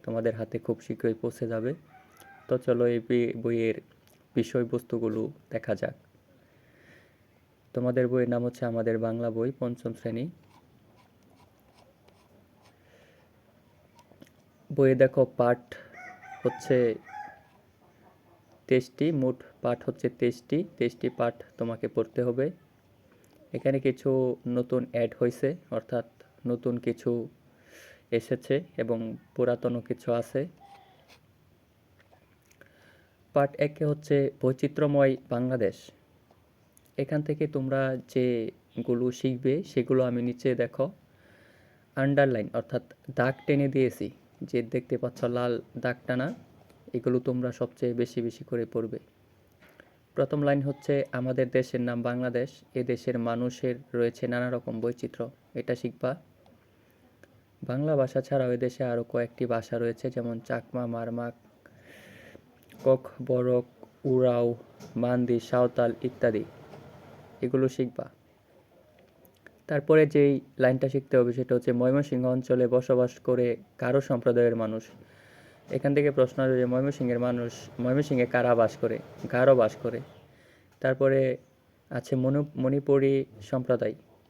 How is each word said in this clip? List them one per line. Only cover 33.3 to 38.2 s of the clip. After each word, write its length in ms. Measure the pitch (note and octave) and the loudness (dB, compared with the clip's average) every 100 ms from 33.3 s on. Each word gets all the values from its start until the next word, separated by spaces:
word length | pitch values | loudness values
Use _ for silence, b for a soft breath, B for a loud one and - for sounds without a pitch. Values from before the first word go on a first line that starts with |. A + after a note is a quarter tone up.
পাঠ 240 | C#3+ C#3 - | 0 0 0
একে 280 | D3 D3+ | -2 0
হচ্ছে 460 | D3+ D3 - C#3+ C#3 - | -2 -2 2 2 2 0
বৈচিত্র্যময় 760 | C3 C3+ C#3+ D3 D3 C#3+ C3+ C3 - | -2 0 -2 0 2 4 4 2 -4
বাংলাদেশ। 600 | A#2+ B2+ B2+ G2 - - _ _ _ _ _ _ _ _ _ _ - | -4 -2 0 -2 -2 -20 _ _ _ _ _ _ _ _ _ _ -8
এখান 260 | C#3 D3+ | -4 -2
থেকে 240 | D3+ D3+ D3+ | -2 -2 -2
তোমরা 500 | C#3+ C3 C3+ C3+ C3 - | -2 -2 0 0 -2 -4
যেগুলো 1000 | B2+ | 0